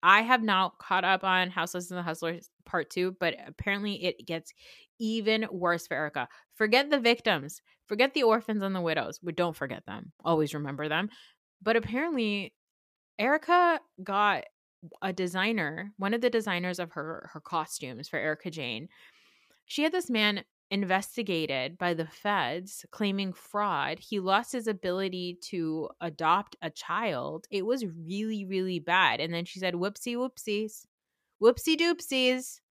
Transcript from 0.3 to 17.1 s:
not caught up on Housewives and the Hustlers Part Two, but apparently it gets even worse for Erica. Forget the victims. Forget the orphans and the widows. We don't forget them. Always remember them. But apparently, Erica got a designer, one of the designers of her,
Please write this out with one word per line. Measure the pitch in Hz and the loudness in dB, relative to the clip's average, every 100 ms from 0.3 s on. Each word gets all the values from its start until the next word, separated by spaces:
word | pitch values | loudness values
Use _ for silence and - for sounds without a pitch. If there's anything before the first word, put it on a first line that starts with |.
| 254 | 4
not | 220 190 185 - | 4 4 2 -2
caught | - 190 | 0 2
up | 185 190 | 4 2
on | 190 185 180 | 4 2 2
Housewives | 180 170 180 175 | 0 -4 -4 -6
and | 180 | -6
the | |
Hustlers | 170 160 165 170 - _ - | -4 -4 -4 -6 -12 _ -6
Part | 180 156 | -4 -4
Two, | - 185 185 | -2 -2 0
but | 170 - 180 | -4 -4 -12
apparently | - - 202 208 202 | -8 -4 -2 -2 -2
it | 180 - - | -4 -4 -6
gets | 165 160 - - - _ _ | -8 -8 -20 -20 -20 _ _
even | 220 226 208 220 220 | -4 0 0 0 0
worse | 190 175 170 - | -2 0 0 -2
for | 139 | -4
Erica. | 151 147 120 - _ - | -4 -4 -6 -8 _ -2
Forget | 220 240 285 | 4 4 4
the | 285 | 2
victims. | 233 233 - 170 139 - _ _ _ | 4 2 2 0 -2 -16 _ _ _
Forget | 208 262 | 2 2
the | 294 | 4
orphans | 240 220 226 214 | 4 4 2 -2
and | 196 190 | -2 -2
the | |
widows. | 170 156 101 - | 0 0 -2 -6
We | 175 | -8
don't | 165 175 160 | 0 0 0
forget | 139 - - | -6 -8 -10
them. | 101 - _ | -12 -12 _
Always | 160 160 151 | 0 2 2
remember | 151 147 139 151 | -2 -6 -6 -2
them. | 156 208 - - _ _ _ | -2 -2 -8 -20 _ _ _
But | 202 226 | 0 0
apparently, | 208 240 330 294 220 208 196 _ _ _ _ _ _ - | 2 -2 -2 0 0 -2 -4 _ _ _ _ _ _ -2
Erica | 233 302 302 349 349 320 _ - | 2 2 4 6 6 2 _ -16
got | 185 196 208 175 - _ _ _ 165 - | -4 2 4 2 -2 _ _ _ -20 -6
a | 190 | -6
designer, | 180 180 185 196 226 156 160 196 - | -2 -2 0 0 2 -2 -4 -10 -6
one | 196 | -2
of | 226 | 2
the | 247 | 2
designers | 233 220 180 180 180 | 2 0 -2 -2 -4
of | 175 | -6
her, | 170 156 | -6 -8